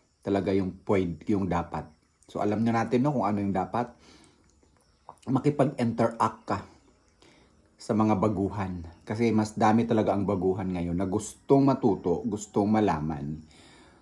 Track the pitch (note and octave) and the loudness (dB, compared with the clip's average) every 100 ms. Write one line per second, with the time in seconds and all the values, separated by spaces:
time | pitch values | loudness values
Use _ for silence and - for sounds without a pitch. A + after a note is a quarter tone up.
0 | _ _ - G2 G2 G2 F#2 F2+ - G2+ | _ _ -2 -2 0 0 -2 -6 -2 0
1 | F2+ D#2+ - G2+ F#2+ D#2 - D#2 D2 _ | 0 -4 -2 -2 0 -2 -4 -8 -12 _
2 | _ _ - - G#2 G#2 A2+ A2+ A2+ B2 | _ _ -12 -4 -2 0 0 0 0 0
3 | C#3+ B2+ G2 G#2 G2+ F#2 F#2 A2+ A#2+ - | 2 0 -2 -2 -2 -2 -2 -4 -6 -8
4 | - - - _ _ _ _ _ _ _ | -20 -20 -20 _ _ _ _ _ _ _
5 | - - - C3 D3 C#3+ D3+ - A#2 A#2 | -20 -14 -2 0 2 2 0 0 -2 0
6 | A#2 - A2 - - G2 - - _ _ | 0 2 -2 -2 -8 -8 -8 -20 _ _
7 | _ _ - _ _ _ _ _ - G#2+ | _ _ -20 _ _ _ _ _ -2 2
8 | G#2+ G#2 G#2+ F#2+ G2 G#2 F#2+ F2+ E2 - | 4 4 2 0 -2 -4 -6 -8 -12 -14
9 | - G#2+ A#2 G#2+ G#2+ - A2 A2+ A#2 A2 | -8 0 2 2 0 2 2 4 4 2
10 | G2+ G2 G2 G2 F#2 F#2 F#2 F2 F2 F2 | 2 0 0 0 0 0 -2 -4 -2 -2
11 | F#2+ G#2+ - - - C#3 C#3 B2 A#2+ F2+ | -2 -4 -6 -8 2 4 4 4 2 0
12 | F#2 E2 - G2+ - A2+ G#2 A2 G#2 D#2 | 0 -2 -2 -6 -4 0 2 4 2 0
13 | D#2 D2 C#2+ D#2 - - - - - - | -4 -6 -8 -10 -14 -20 -20 -20 -20 -20